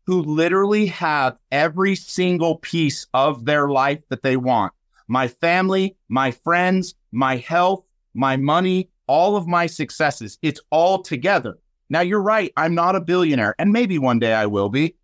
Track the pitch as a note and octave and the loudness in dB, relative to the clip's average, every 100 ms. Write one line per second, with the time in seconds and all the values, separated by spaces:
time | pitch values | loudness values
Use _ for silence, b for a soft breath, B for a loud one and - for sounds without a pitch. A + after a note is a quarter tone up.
0 | - F#3 D3+ D3+ E3+ F#3+ G3+ G#3+ G#3 - | -4 -2 0 0 2 2 2 2 0 -2
1 | E3+ D3 C3 - _ C#3 D#3+ D#3+ G3 F#3+ | -2 0 -2 -4 _ -2 0 0 0 -2
2 | - - F3+ F3 E3 E3 - E3 D3+ C#3+ | -4 -2 0 0 0 -2 -4 -2 -2 -2
3 | - B2+ C#3+ C3+ A#2 D3 C#3+ C3+ C#3 D3+ | -4 0 0 0 -2 0 0 2 0 -2
4 | - C3 C3+ B2+ B2+ A#2 F#2+ - _ b | -8 -6 -2 0 0 0 0 -6 _ b
5 | - B2+ B2+ - E3+ F3+ F#3+ F#3+ F#3+ - | -6 -2 -2 -2 0 2 2 0 -2 -6
6 | - C3 C3 B2 F3 F3 F3+ F#3 F3+ - | -6 -2 -2 -2 -2 0 2 0 -2 -10
7 | _ A#2 C3+ B2+ - E3+ F3+ F#3 - _ | _ -2 -2 -2 -2 0 2 0 -6 _
8 | _ - C3+ C3 C#3+ D#3+ F#3 F#3 F#3 _ | _ -4 -2 0 0 0 2 0 -4 _
9 | - D3 F#3+ G#3 E3+ F3 E3+ E3 D3+ - | -2 2 2 0 0 -2 -2 -4 -8 -2
10 | D3+ - C#3 - D#3 D3 - D3+ F3 F#3+ | -2 -2 -10 -6 -6 -6 -2 2 2 2
11 | - C#3+ D#3 F#3+ A2+ - _ _ - D#3+ | -4 -4 0 0 -2 -10 _ _ -6 -2
12 | F3+ G#3 G3 A3 F3+ - E3 E3+ F3 F#3+ | 0 0 2 0 -2 -2 0 2 2 0
13 | E3+ F3+ E3 C3+ G#2 - G3 A3 A#3 E3 | 0 2 2 2 0 0 2 2 2 0
14 | C3 A#2 A2+ A2 G#2 G2+ G2+ C3 E3 - | 2 2 2 2 0 0 0 0 -2 -4